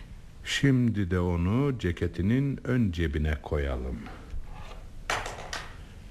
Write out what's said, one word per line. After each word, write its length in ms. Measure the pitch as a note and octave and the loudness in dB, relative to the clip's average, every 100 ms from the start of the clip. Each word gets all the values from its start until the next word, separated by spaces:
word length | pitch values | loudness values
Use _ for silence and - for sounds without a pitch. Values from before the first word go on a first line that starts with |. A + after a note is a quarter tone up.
| - - - - - | -10 -14 -14 -12 -4
Şimdi 640 | - C#3 C3 A#2+ G#2 F#2 | 2 6 6 6 4 2
de 80 | F#2 | 4
onu 600 | F2+ E2+ F2+ A#2 C#3+ B2 | 4 4 4 4 2 2
ceketinin 800 | F2+ E2 E2+ - F#2+ B2+ C#3 - | 0 0 -2 0 2 4 2 -2
ön 280 | - B2 G#2+ | 0 2 2
cebine 500 | E2+ D#2+ D2+ D2+ D2 | 2 0 2 0 0
koyalım. 580 | - D2+ C#2 B1+ C2 A#1 - - - - - - - - - - - - - - - - - - - - - | 0 0 0 -2 -4 -6 -8 -12 -8 -8 -6 -10 -12 -12 -12 -10 -4 -4 -4 -8 -8 -8 -10 -12 -14 -14 -14